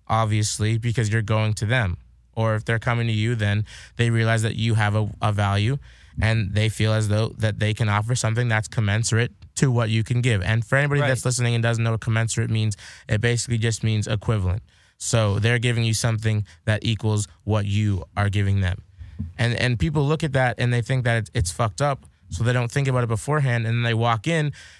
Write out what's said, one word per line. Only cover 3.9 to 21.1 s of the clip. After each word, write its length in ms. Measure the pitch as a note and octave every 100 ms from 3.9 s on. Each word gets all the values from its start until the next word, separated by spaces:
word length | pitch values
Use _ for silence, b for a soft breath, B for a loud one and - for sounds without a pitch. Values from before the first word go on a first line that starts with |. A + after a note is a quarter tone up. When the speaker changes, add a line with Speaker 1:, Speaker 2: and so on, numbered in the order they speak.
| -
Speaker 1:
they 120 | A#2
realize 320 | A2+ A2+ A2+
that 140 | A2 -
you 180 | A2+
have 200 | A2+ G#2+ G#2+
a, 140 | G#2 -
a 100 | G#2+
value, 460 | G#2 G2+ G2+ G#2 C#3 B B B -
and 320 | A2 A2+ F#2
they 140 | G2+ A2
feel 240 | - G#2+
as 140 | A2 G#2+
though 200 | G#2+ A2 -
that 200 | A2 G2+
they 160 | G#2+
can 140 | G#2+ A2
offer 260 | G#2 G#2+
something 340 | B2+ A2 A2+ B2
that's 200 | A2 G#2+
commensurate 640 | - G#2 G#2 A2+ A2 A#2+ - - -
to 140 | C#3+
what 180 | A#2+ A2
you 120 | A2+
can 180 | G#2+ A#2+
give. 220 | B2 G#2+
And 220 | F2+ A2
for 120 | A2+ C3+
anybody 240 | C#3+ C#3+
Speaker 2:
Right. 80 | C#3+
Speaker 1:
that's 160 | B2+
listening 300 | B2+ B2 B2
and 80 | A#2
doesn't 200 | A2+ A#2
know 100 | A2+
what 80 | A2+
commensurate 500 | - A2 A2+ - A2+
means, 260 | A2+ A2 G2+ B B B
it 120 | A2
basically 380 | A#2+ A#2 - A#2
just 260 | A#2 A2
means 220 | A2 A2 G2+
equivalent. 540 | G#2 - A2 F#2 F#2 - b b b
So 400 | - A#2 G#2+ G2+
they're 200 | A2+ A#2+
giving 240 | B2 A#2
you 100 | A2+
something 500 | G#2+ A#2+ A2 A2 G#2+ G2+ B
that 200 | - G#2+
equals 440 | A2 G#2+ A2 G#2+ G2+ b
what 220 | - G#2+ G2+
you 380 | G2+ G#2+ F#2+ - -
are 120 | G2+
giving 320 | G2 G2 G2
them. 220 | F#2 F#2+ - B B B B -
And, 160 | A#2+
and 240 | A#2 B2 A#2+
people 240 | D#3+ D#3
look 200 | C#3 D#3
at 80 | D#3+
that 240 | C3+ B2+ A2+
and 140 | A#2+
they 100 | A#2+
think 220 | A2 C3
that 140 | A#2+